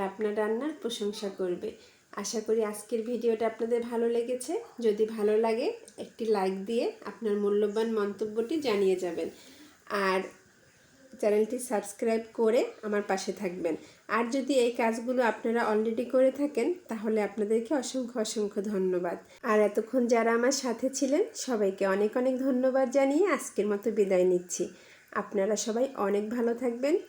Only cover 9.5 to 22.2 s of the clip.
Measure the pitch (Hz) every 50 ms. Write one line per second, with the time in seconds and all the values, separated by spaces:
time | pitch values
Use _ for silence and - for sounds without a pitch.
9.5 | - - - - - - - - 208 202 196 190 185 190 196 - - - - -
10.5 | _ _ _ _ _ _ _ _ - - - - - - - 214 208 214 220 214
11.5 | 254 247 247 - 240 202 208 - - - 262 233 226 226 226 - - - 233 220
12.5 | 220 262 403 - - - - 214 208 208 202 - 196 190 - - 185 - 202 185
13.5 | 175 185 170 170 156 - - - - - _ - 202 226 233 233 240 277 - 277
14.5 | 285 262 233 240 240 - 240 226 226 240 226 247 254 247 247 220 214 - - 233
15.5 | 226 233 233 - 214 214 220 226 226 226 247 233 - 262 262 269 262 269 285 294
16.5 | - - 233 320 349 - - - 226 220 202 226 220 214 208 196 202 - 208 202
17.5 | 220 226 226 240 320 277 247 - - 262 254 233 - 254 214 214 - 233 208 202
18.5 | - 214 196 214 208 190 190 185 185 180 180 175 175 - - - - - - 247
19.5 | 214 214 214 202 208 - 214 - - 262 240 226 240 233 226 233 233 233 240 247
20.5 | 269 - - 254 226 233 - 262 269 - 285 254 269 320 440 - - - - -
21.5 | 254 208 208 196 190 190 196 196 190 196 202 214 - 254